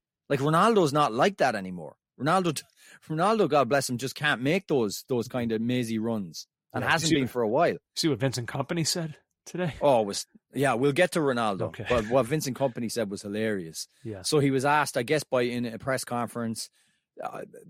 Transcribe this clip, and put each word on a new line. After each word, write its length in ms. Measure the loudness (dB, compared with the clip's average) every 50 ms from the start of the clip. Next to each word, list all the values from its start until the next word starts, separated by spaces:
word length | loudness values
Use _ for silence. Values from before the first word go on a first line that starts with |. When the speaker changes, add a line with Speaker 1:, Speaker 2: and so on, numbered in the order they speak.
| _ _ _ _ _ -4
Speaker 1:
Like, 120 | -2 0
Ronaldo's 520 | 2 2 4 4 6 6 6 4 4 4
not 200 | 4 2 2 2
like 260 | 2 2 2 2 2 2
that 180 | 0 0 0
anymore. 400 | -2 -6 -6 -10 -10 -12 -14 -16 _ _ _ _ -4
Ronaldo, 340 | 0 2 2 2 2 0 -2
t-, 80 | -4 -8 _ _ _ -20 -20 -20 -20 _ -6
Ronaldo, 400 | -2 0 2 2 4 4 2 4
God 200 | 4 4 4 4
bless 220 | 2 0 0 0
him, 80 | -4 -4
just 160 | -6 -8 -6
can't 260 | -2 0 0 0 0
make 280 | 0 0 0 0 0 0
those, 360 | 0 2 2 0 -2 -6 -6 -4
those 180 | -2 -2 -2
kind 240 | -4 -4 -4 -2 -2
of 100 | -2 0
mazy 380 | 0 0 0 -2 -2 -2 -2 -2
runs, 480 | -2 -2 -2 -4 -6 -8 -12 -16 -18 _ _ _ _ _
and 120 | -8 -4 0
Speaker 2:
Yeah, 60 | 0
Speaker 1:
hasn't 160 | 0 2 2 2
Speaker 2:
see 60 | 2
Speaker 1:
been 80 | 2 0
Speaker 2:
what, 60 | 0
Speaker 1:
for 120 | 0 0
a 60 | 0 2
while. 280 | 2 2 2 2 0 -2 _ _ -8
Speaker 2:
see 100 | -2 0 0
what 120 | 0 0
Vincent 260 | 0 -2 -2 -2 -8 -6
Kompany 380 | -6 -6 -4 -4 -2 -2 -2
said 300 | -2 -2 -4 -4 -8 -10 -14 _ _ _ _ -20
today? 260 | -12 -6 -4 -4 -4 -4 2
Speaker 1:
Oh, 200 | 4 6 6 6
it 40 | 4
was, 200 | 0 -4 -8 -10 _ _ -20 _ _
yeah, 220 | -4 0 2 2 2
we'll 180 | 2 2 2
get 200 | 4 4 2 2
to 80 | 2 0
Ronaldo. 420 | 0 2 2 2 0 0 0 -2 -4 -6
Speaker 2:
Okay. 180 | -6 -8 -2 0
Speaker 1:
But 200 | 2 2 2 2
what 160 | 2 2 2
Vincent 320 | 2 -2 -4 -2 -4 -4 -2
Kompany 320 | -2 -2 -2 -4 -6 -4
said 180 | -2 -4 -4 -4
was 120 | -6 -8
hilarious. 640 | -8 -6 -4 -2 -2 -2 -2 -4 -6 -10 -12 -14 -14 -14 _ _ -14
Speaker 2:
Yeah. 160 | -12 -12 -8
Speaker 1:
So 180 | -4 0 2 4
he 100 | 4 4
was 160 | 2 2 2
asked, 320 | 2 2 2 2 0 -2 -4
I 60 | -2
guess, 200 | 0 0 -2 0
by, 180 | 0 0 0
in 220 | 0 0 -2 -4 -4
a 140 | -6 -8 -8
press 260 | -6 -4 -4 -4 -4
conference, 640 | -6 -4 -4 -4 -4 -6 -6 -6 -6 -6 -6 -10 -14 _ _ _ _ _ _ _ _ _ -12
uh, 200 | -10 -10 -10 -10 -14 -14 -16 -20 -10